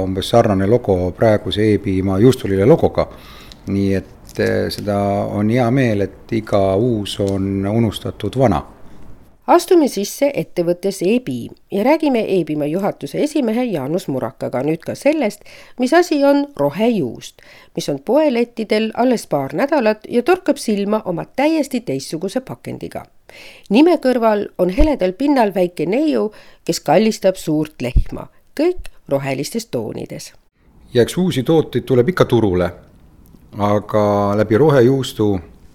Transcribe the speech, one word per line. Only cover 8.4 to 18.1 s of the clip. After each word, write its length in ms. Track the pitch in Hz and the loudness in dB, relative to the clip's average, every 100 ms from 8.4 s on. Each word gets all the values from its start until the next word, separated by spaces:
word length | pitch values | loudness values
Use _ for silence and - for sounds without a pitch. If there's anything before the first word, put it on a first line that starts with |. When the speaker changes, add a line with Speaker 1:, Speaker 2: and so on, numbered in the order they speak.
| 127 78 - - - - - - - _ - | 2 2 -4 -16 -20 -18 -18 -18 -20 _ 2
Speaker 2:
Astume 380 | 330 349 359 269 | 2 4 4 2
sisse 380 | - 202 - 277 | 0 -6 -2 -2
ettevõttes 640 | - 160 - 170 175 190 190 | -2 -6 -2 -2 0 -2 -2
E-piim 520 | 175 240 247 123 113 - - | 0 0 -2 -8 -8 -16 -8
ja 120 | 196 | -2
räägime 360 | 233 320 311 247 196 | 2 2 2 0 0
E-piima 380 | 190 156 151 147 | 0 -2 -2 -2
juhatuse 560 | 170 196 - 143 165 | -2 -4 -6 -8 -4
esimehe 400 | 285 302 240 220 | -2 0 -2 -2
Jaanus 400 | 254 170 131 175 - | -2 -4 -4 -4 -4
Murakaga 520 | 131 113 - 123 123 | -4 -6 -6 -6 -4
nüüd 200 | 143 165 | -2 -4
ka 80 | - | -6
sellest, 460 | 107 269 320 220 - - - - - | -4 -2 0 -2 -6 -16 -20 -14 -4
mis 140 | 254 | 2
asi 260 | 339 349 302 | 4 4 2
on 180 | 277 285 285 - | 2 2 0 -2
rohejuust, 840 | 143 175 226 220 123 123 - - - - - | -2 0 0 0 -2 -6 -16 -20 -20 -20 -16
mis 140 | - - | -10 -6
on 100 | 139 | -6
poelettidel 920 | 170 | 0